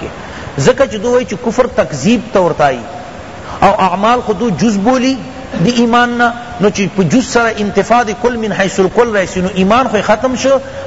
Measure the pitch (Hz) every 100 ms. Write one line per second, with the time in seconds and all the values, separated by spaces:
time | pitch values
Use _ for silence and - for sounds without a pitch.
0 | 120 - - - - 139 139 247 269 214
1 | 240 247 254 202 233 220 247 - 170 143
2 | 160 233 - 196 170 147 143 127 107 -
3 | - - - - - - 185 202 185 175
4 | 214 247 - 190 233 151 220 202 202 254
5 | 254 262 - - - - 190 240 240 240
6 | 240 240 240 240 - - 202 - 190 -
7 | 170 240 - 233 226 220 208 196 190 240
8 | 220 208 240 240 220 170 190 - 185 -
9 | 240 208 175 185 180 175 190 233 254 202
10 | 180 214 262 254 262 269 - -